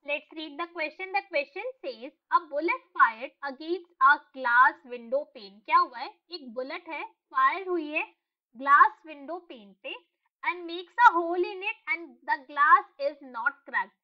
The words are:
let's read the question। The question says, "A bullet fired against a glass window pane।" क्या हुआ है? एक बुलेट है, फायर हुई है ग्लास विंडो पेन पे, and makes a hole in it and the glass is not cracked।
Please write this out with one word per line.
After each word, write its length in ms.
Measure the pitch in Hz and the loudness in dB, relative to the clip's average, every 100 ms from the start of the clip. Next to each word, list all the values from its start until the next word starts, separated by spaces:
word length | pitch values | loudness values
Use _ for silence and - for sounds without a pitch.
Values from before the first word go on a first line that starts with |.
| 277 | -6
let's 260 | 294 _ 311 | -8 _ -14
read 180 | 311 285 | -14 -10
the 60 | 339 | -10
question। 420 | 349 311 - 381 381 | -8 -8 -8 -6 -6
The 40 | 392 | -4
question 420 | 320 277 370 480 - | -6 -6 -10 -12 -10
says, 320 | - 226 254 _ _ | -14 -12 -16 _ _
"A 80 | 339 320 | -2 -2
bullet 420 | 294 320 - _ 349 | -6 -4 -6 _ 0
fired 400 | 240 220 277 _ 285 | 0 0 -14 _ -12
against 420 | 269 311 359 - _ | -12 -6 -8 -8 _
a 100 | 277 285 _ 262 | 4 4 _ -4
glass 420 | 254 240 269 311 254 | 2 6 6 4 -14
window 260 | 240 233 262 294 247 | -16 -4 -4 -4 -16
pane।" 240 | 196 202 262 | -20 -20 2
क्या 120 | 330 | 2
हुआ 220 | 349 240 | 2 -4
है? 80 | 302 _ _ | -12 _ _
एक 160 | 339 262 | -16 -12
बुलेट 360 | 226 262 330 330 | -10 -10 -10 -10
है, 140 | 302 415 _ _ | -12 -12 _ _
फायर 360 | 285 262 339 381 | 2 2 0 -4
हुई 200 | 359 302 | -4 -4
है 120 | 311 392 _ _ _ _ 233 | -6 -8 _ _ _ _ -8
ग्लास 460 | 269 587 807 - 320 | 4 8 6 4 -20
विंडो 320 | 294 277 349 349 | -18 -12 -14 _
पेन 240 | 269 202 185 | -20 -20 _
पे, 100 | 262 453 _ _ _ _ | -14 -14 _ _ _ _
and 220 | 302 349 339 | -6 -6 -8
makes 340 | 339 359 - 480 | -12 -10 4 6
a 60 | 339 | 6
hole 280 | 339 359 403 | -2 -2 -4
in 120 | 381 403 | -4 -8
it 260 | 440 - | -8 -8
and 240 | 330 330 240 262 | -8 -8 -18 -6
the 80 | 302 269 | -6 -6
glass 420 | 190 294 359 370 _ 285 | 0 6 6 4 _ -6
is 140 | 294 269 247 | -6 -16 -4
not 240 | 240 277 - | -4 -4 -6
cracked। 260 | 233 190 _ | -6 -6 _